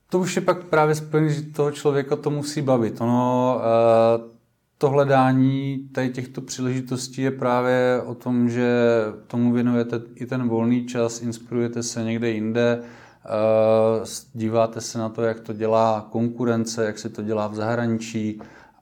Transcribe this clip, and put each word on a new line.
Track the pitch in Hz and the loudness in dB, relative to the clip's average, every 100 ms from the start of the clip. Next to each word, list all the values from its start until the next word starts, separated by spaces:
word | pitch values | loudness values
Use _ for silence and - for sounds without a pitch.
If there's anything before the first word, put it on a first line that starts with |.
| _ | _
To | 185 | -2
už | 185 190 | 0 0
je | |
pak | 185 180 | 0 -2
právě | - 156 156 156 | 0 2 2 0
spojené, | - 156 156 | 0 0 2
že | 143 | 0
toho | - - 147 | -4 -2 -2
člověka | 147 151 139 135 147 | 0 0 0 0 -2
to | 147 | -2
musí | 147 143 - | -4 -4 -4
bavit. | 135 127 110 - | 2 2 2 -2
Ono, | 117 123 123 123 127 123 | 0 2 2 2 0 0
eh, | 113 113 113 113 113 117 117 117 _ _ _ _ | 2 4 6 6 6 2 -2 -20 _ _ _ _
to | 143 | 2
hledání | 139 139 135 131 131 131 135 139 135 135 | 2 4 4 4 4 4 2 -4 -6 -8
tady | - 127 | -4 -4
těchto | 131 127 - | -4 -10 -12
příležitostí | 131 - 127 131 127 127 - - | -12 -6 -4 -4 -4 -6 -8 -4
je | 135 | -4
právě | 135 127 123 123 127 127 127 110 | -2 0 0 2 2 2 0 -4
o | 120 | -8
tom, | 127 123 120 | -4 0 0
že | 120 123 120 117 117 107 104 - | 2 2 4 4 4 0 -6 -8
tomu | 120 120 | 0 2
věnujete | 120 120 120 120 120 - - | 2 2 0 0 -4 -8 -14
i | 120 | -8
ten | 131 123 | -4 -2
volný | 113 113 123 120 | 0 2 0 -2
čas, | 123 117 117 | -2 -2 -4
inspirujete | 120 113 - 120 120 120 | -8 -10 -6 -2 -2 -4
se | 117 117 | -6 -6
někde | 113 113 117 | -4 -2 -2
jinde, | 110 110 113 120 120 120 - - _ - | -2 -2 0 2 0 -6 -18 -20 _ -6
eh, | 107 110 110 110 113 110 110 98 | 0 2 4 4 4 4 0 -4
s-, | - - | -12 -14
díváte | 113 110 113 113 113 | -6 -2 2 0 -2
se | 110 120 | -8 -6
na | 110 | -6
to, | 110 | -2
jak | 117 110 | -2 -4
to | - | -8
dělá | 107 110 113 113 107 104 | -4 0 4 4 2 -4
konkurence, | 117 120 117 120 117 113 - 107 | -2 -2 -2 -2 0 -2 -2 -4
jak | 104 | -4
se | 113 | -10
to | 110 | -8
dělá | 107 107 104 | -4 -2 -2
v | 107 | -4
zahraničí | 107 117 120 113 113 113 107 107 107 - - _ | -4 -2 -2 -2 -4 -6 -6 -6 -14 -20 -20 _